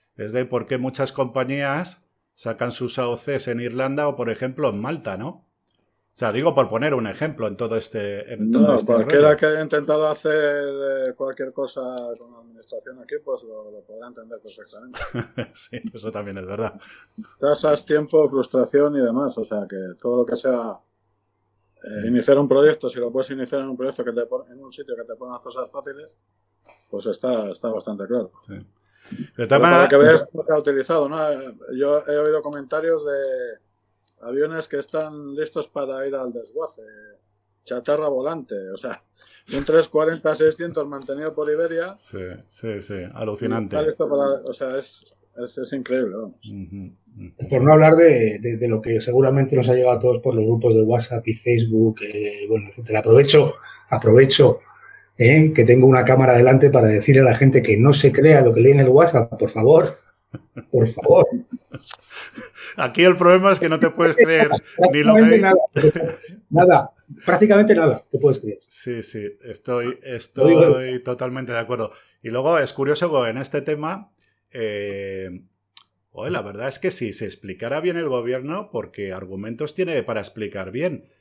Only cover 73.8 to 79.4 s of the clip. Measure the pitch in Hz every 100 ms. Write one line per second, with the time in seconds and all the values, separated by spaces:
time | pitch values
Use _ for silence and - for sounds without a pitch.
73.8 | 156 196 208 _ _ _ _ 127 110 104
74.8 | 101 98 98 95 95 90 - _ _ -
75.8 | - _ _ - 120 123 101 101 131 -
76.8 | 143 143 117 95 104 - 98 92 113 147
77.8 | 175 170 156 123 117 127 135 185 208 117
78.8 | - - 98 92 92 95